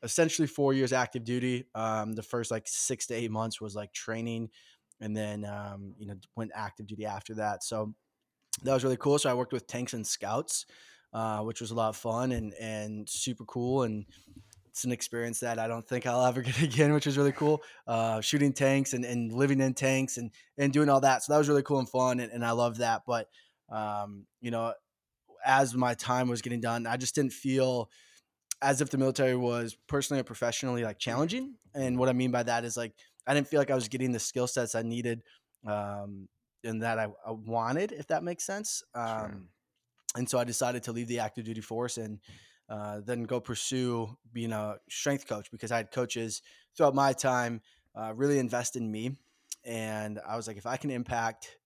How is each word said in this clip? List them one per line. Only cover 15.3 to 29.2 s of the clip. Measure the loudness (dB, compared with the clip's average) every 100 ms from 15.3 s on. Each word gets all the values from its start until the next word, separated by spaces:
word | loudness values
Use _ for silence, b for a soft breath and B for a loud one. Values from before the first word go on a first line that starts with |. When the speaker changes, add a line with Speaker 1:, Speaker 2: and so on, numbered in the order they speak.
| -4
Speaker 1:
that | -4 -2
I | -2
don't | -4 -4
think | -2
I'll | 0 4
ever | 4 4
<laughs> |
get | 0 2
again, | 2 6 6
which | 6 4
is | 4
really | 4
cool. | 4 2 2 B B -2
Uh, | 0 2 0
shooting | 0 4 4
tanks | 4 4 4 2
and, | -2
and | -2 -2 -2
living | 2 4 6
in | 4
tanks | 2 2 2 0 -4
and, | -8 b b 0
and | 2
doing | 6 6
all | 8
that. | 8 6
So | 6
that | 4
was | 6
really | 4
cool | 4 0
and | 0
fun. | 2 2 2
And, | -2
and | -2
I | 0
loved | 4 2 2
that. | 0 0 0
But, | -2 -2 b b b _
um, | -6 -4 -4 -6 -10 -18 _
you | -6
know, | -2 -2 -4 _ _ _ _ _ -8
as | 4 6 6
my | 4 2
time | 0 0 2 2
was | 0
getting | -2 -2
done, | 0 -2 -2
I | -2
just | -2
didn't | 0 0
feel | 0 0 4 4 2 -2 b b b _ _ _ -2
as | 2 2
if | 2
the | 2
military | 2 4